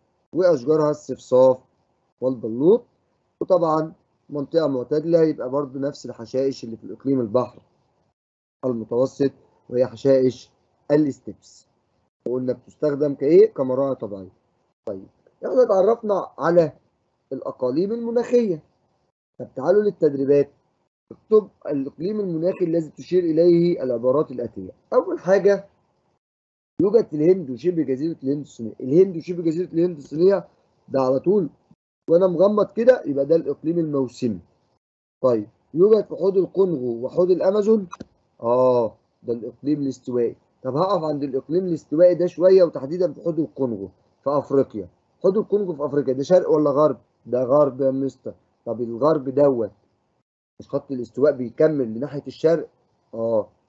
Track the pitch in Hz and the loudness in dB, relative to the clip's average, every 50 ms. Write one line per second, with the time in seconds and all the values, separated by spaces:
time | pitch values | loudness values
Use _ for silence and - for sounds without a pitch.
0 | _ _ _ _ _ _ - 156 185 180 165 131 117 139 156 156 151 151 147 - | _ _ _ _ _ _ -2 0 2 2 2 2 0 0 0 2 2 0 -2 -4
1 | - - 127 - - - 127 127 131 131 127 - _ _ _ _ _ _ _ _ | -8 -12 -12 -12 -4 0 4 4 6 4 4 0 _ _ _ _ _ _ _ _
2 | _ _ _ _ 127 131 131 117 117 110 113 123 143 175 220 247 - _ _ _ | _ _ _ _ -6 -6 -6 -6 -8 -8 -4 0 2 4 4 2 0 _ _ _
3 | _ _ _ _ _ _ _ - - - 185 175 165 160 156 160 160 160 - _ | _ _ _ _ _ _ _ -8 -2 0 0 2 2 2 0 0 -2 -4 -10 _
4 | _ _ _ _ _ - 143 147 139 - - 180 160 143 135 123 120 - 147 156 | _ _ _ _ _ -12 -10 -10 -6 -4 -2 0 0 0 -2 -4 -4 -4 -4 -4
5 | 156 170 165 165 160 156 147 - 123 127 131 147 143 127 131 139 135 147 143 - | 0 0 2 2 2 2 0 -4 -6 -6 -4 -4 -6 -6 -6 -6 -6 -6 -8 -10
6 | - 120 117 - 113 - - 127 135 135 123 - - 117 113 110 - 101 95 - | -14 -16 -14 -14 -12 -6 -4 -2 -2 -2 -4 -6 -10 -14 -14 -14 -14 -16 -16 -8
7 | - 135 139 131 120 101 104 127 117 - - - - _ _ _ _ _ _ _ | -4 -2 -2 0 0 0 -2 -2 -2 -4 -8 -18 -20 _ _ _ _ _ _ _
8 | _ _ _ _ _ _ _ _ _ _ _ _ - 131 123 113 107 - 117 123 | _ _ _ _ _ _ _ _ _ _ _ _ -6 -4 -4 -4 -6 -4 -2 -2
9 | 131 131 - - 139 135 - _ _ _ _ _ _ - 123 123 127 117 117 113 | -2 -2 -2 -2 -2 -2 -4 _ _ _ _ _ _ -4 -2 -2 -2 -2 -4 -2
10 | - 139 135 131 127 127 120 - - _ _ _ _ _ _ _ _ - 147 151 | 2 4 4 4 4 2 0 -4 -10 _ _ _ _ _ _ _ _ 0 2 2
11 | 156 139 127 - _ 110 95 _ _ - - - _ _ _ _ _ _ _ _ | 2 0 -4 -8 _ -18 -18 _ _ -20 -20 -20 _ _ _ _ _ _ _ _
12 | _ _ _ _ - 120 123 127 127 127 123 123 _ - - _ 151 151 143 135 | _ _ _ _ -8 -6 -4 -4 -2 -4 -4 -6 _ -20 -8 _ -2 -2 0 0
13 | 151 147 139 - 139 143 165 190 214 220 - 151 135 127 127 131 139 139 131 - | 0 -2 -2 0 2 4 6 6 6 6 2 -2 -4 -2 -2 -2 -2 -2 -4 -6
14 | 120 101 101 95 95 90 - _ _ _ _ _ _ _ _ _ _ - 98 95 | -8 -10 -10 -12 -14 -16 -20 _ _ _ _ _ _ _ _ _ _ -10 -10 -10
15 | 95 - _ _ _ _ _ _ - - - 254 247 226 202 190 185 214 233 - | -14 -20 _ _ _ _ _ _ -8 0 2 2 4 4 4 4 2 2 0 0
16 | - 208 202 175 - - - - 139 165 175 175 165 147 - _ _ _ _ _ | -2 -2 -2 -2 -4 -6 -6 -2 0 2 4 4 2 2 -2 _ _ _ _ _
17 | _ _ _ _ _ - 135 135 - - 127 - 131 127 131 156 190 202 226 233 | _ _ _ _ _ -12 -12 -10 -10 -10 -8 -6 -4 -2 -2 -2 -2 -2 -4 -6
18 | 233 233 226 240 226 233 247 240 233 202 170 151 - _ _ _ _ _ _ _ | -6 -4 -2 -4 0 2 2 2 2 0 -2 -6 -10 _ _ _ _ _ _ _
19 | _ _ _ _ _ _ _ - 123 - _ 131 127 165 190 208 214 202 175 - | _ _ _ _ _ _ _ -16 -16 -14 _ -4 0 2 2 2 2 0 0 0
20 | 170 147 139 135 139 131 143 143 139 - _ _ _ _ _ _ _ _ _ _ | 0 0 0 0 2 2 4 2 2 0 _ _ _ _ _ _ _ _ _ _
21 | _ - - - _ - 220 214 190 - _ _ - - 151 139 131 139 - - | _ -20 -20 -20 _ 2 2 2 2 0 _ _ -8 -6 -6 -6 -6 -8 -8 -8
22 | 160 196 214 214 202 185 165 160 165 185 185 - 185 165 160 170 156 147 - - | -6 -6 -4 -4 -4 -4 -4 -2 -2 -2 -2 -2 -2 -2 0 -2 -4 -4 -10 -18
23 | 131 - 170 185 175 165 156 160 170 175 170 170 170 175 170 - 131 127 120 117 | -6 -2 0 0 0 2 2 4 4 6 6 6 4 2 0 -2 -2 -4 -4 -2
24 | 120 127 127 147 156 - 131 120 120 110 - 101 95 90 - _ _ - - 254 | 0 0 2 0 0 -2 -6 -10 -10 -10 -10 -12 -14 -14 -16 _ _ -2 0 0
25 | 339 381 339 - 143 170 196 202 175 202 202 185 - - _ _ _ _ _ _ | 0 0 -4 -4 0 2 2 4 4 2 2 0 -2 -10 _ _ _ _ _ _
26 | _ _ _ _ _ _ _ _ _ _ _ _ _ _ _ - 165 202 202 226 | _ _ _ _ _ _ _ _ _ _ _ _ _ _ _ -2 2 4 4 2
27 | 202 - 160 147 151 175 190 190 156 127 127 117 135 180 180 165 143 123 131 127 | 2 0 -2 0 2 2 2 2 -2 -8 -10 -6 -4 -2 -2 -2 -2 -2 -2 -4
28 | 151 170 160 - 135 131 147 151 135 - - - 117 107 - - 131 127 139 175 | -4 -6 -6 -6 -4 -4 -4 -4 -6 -12 -14 -12 -12 -12 -12 -10 -4 0 2 4
29 | 190 196 175 165 - 175 180 170 170 165 156 170 185 143 160 165 170 180 170 143 | 4 2 0 -6 -10 -10 -8 -4 -4 -2 -2 -4 -6 -4 -2 -2 -2 -2 -4 -8
30 | 131 - 143 156 180 196 196 180 175 - _ _ _ _ _ _ _ - 123 131 | -14 -10 -4 0 2 2 2 0 -2 -8 _ _ _ _ _ _ _ -6 -2 0
31 | 131 127 135 131 - 175 202 208 165 - - _ _ _ _ _ _ _ _ _ | 0 0 0 0 0 0 0 0 0 -4 -8 _ _ _ _ _ _ _ _ _
32 | _ - 165 175 190 185 175 151 185 208 214 208 190 - - 220 233 254 254 - | _ 2 4 4 4 4 4 4 2 2 2 2 -2 -2 -2 2 4 4 4 4
33 | - 147 139 139 139 139 165 165 135 143 139 - - 156 175 175 165 151 143 139 | 2 -4 -4 -2 0 2 0 0 0 -2 -8 -6 -6 -4 -4 -2 -2 -2 -2 -4
34 | 135 120 - - 127 117 101 87 - _ _ _ _ _ _ _ _ _ _ _ | -4 -4 -6 -6 -4 -4 -4 -6 -10 _ _ _ _ _ _ _ _ _ _ _
35 | _ _ _ _ - 127 120 110 104 - _ _ _ _ - 156 185 214 220 208 | _ _ _ _ 0 0 0 0 -2 -6 _ _ _ _ 0 2 4 4 4 2
36 | - - 156 135 165 196 185 196 175 170 - 175 196 180 165 131 123 123 117 117 | 2 -2 -6 -4 -2 0 0 0 -2 0 0 0 0 0 -2 -4 -4 -6 -6 -6
37 | 123 127 - 156 180 180 185 165 - 190 202 214 196 214 220 214 190 175 - - | -8 -4 -2 0 0 2 0 0 0 0 0 2 2 2 2 0 0 -6 -14 -18
38 | - _ _ _ _ _ _ - - 117 120 127 127 127 123 123 113 107 - _ | -20 _ _ _ _ _ _ -8 -4 0 2 2 2 2 2 2 0 -4 -6 _
39 | _ _ _ _ - 117 117 120 113 120 120 _ - 143 151 147 139 135 131 - | _ _ _ _ -10 -8 -8 -8 -10 -12 -14 _ -6 -4 -4 -2 -4 -6 -8 -8
40 | _ 135 123 123 117 110 - - _ _ _ _ - 131 123 147 185 190 202 175 | _ -4 -2 -2 -2 -2 -4 -8 _ _ _ _ -8 -4 -2 -2 0 0 -2 -2
41 | 156 156 151 143 143 139 120 131 - - 156 185 190 180 165 147 - - 147 156 | -2 -4 -6 -6 -6 -6 -6 -6 -6 -4 -4 -4 -2 -4 -6 -6 -6 -4 2 4
42 | 180 180 180 160 175 175 - - 175 190 190 190 175 160 - 139 131 135 170 175 | 4 4 4 2 -2 -4 -2 2 4 6 6 6 6 2 0 -4 -8 -6 -4 -4
43 | 180 160 - - - 170 160 165 151 143 - 131 135 123 110 95 98 92 - _ | -4 -4 -4 -6 -6 -4 -4 -4 -4 -4 -4 -4 -4 -4 -4 -6 -10 -12 -16 _
44 | _ _ _ _ - 135 147 143 131 - 139 139 127 - - 104 92 - _ _ | _ _ _ _ -6 -4 -4 -4 -2 0 0 0 0 -2 -4 -12 -12 -12 _ _
45 | _ _ _ _ - 190 190 220 190 - 196 208 202 175 160 135 143 143 139 147 | _ _ _ _ -2 0 0 0 -2 -2 -2 -2 -2 -4 -6 -6 -6 -4 -2 -2
46 | 131 127 127 135 143 - 185 180 - - 160 156 151 147 131 143 151 147 127 - | -2 -2 -2 -2 0 2 2 4 4 4 2 2 2 2 2 4 2 2 2 -2
47 | _ _ _ _ - 117 120 127 131 120 135 147 147 139 127 127 139 135 131 135 | _ _ _ _ -8 -4 -4 -2 0 2 2 4 2 2 0 -2 -2 -2 -2 -2
48 | 135 131 - _ - 110 - _ _ _ _ _ - 120 113 110 123 113 117 113 | -4 -6 -8 _ -16 -16 -16 _ _ _ _ _ -10 -8 -6 -6 -6 -6 -4 0
49 | 131 156 160 151 127 135 127 135 147 143 131 117 110 98 - _ _ _ _ _ | 0 0 0 0 -2 -4 0 2 2 2 2 0 -4 -6 -8 _ _ _ _ _
50 | _ _ _ _ _ _ _ _ _ _ _ - - - - 143 - - 135 123 | _ _ _ _ _ _ _ _ _ _ _ -20 -12 -10 -8 -8 -8 -8 -10 -10
51 | 120 - - 123 135 151 135 123 127 113 - - 156 160 156 139 127 110 110 113 | -10 -10 -4 0 2 2 2 0 -4 -6 0 0 2 2 2 0 -4 -4 -6 -8
52 | 135 139 135 143 - 131 - - - 160 170 156 - - _ _ _ _ _ _ | -10 -10 -10 -10 -12 -12 -6 -2 0 2 2 0 -2 -6 _ _ _ _ _ _
53 | _ _ - 113 113 113 117 107 101 - _ _ _ | _ _ -8 -6 -4 -2 -2 -2 -2 -4 _ _ _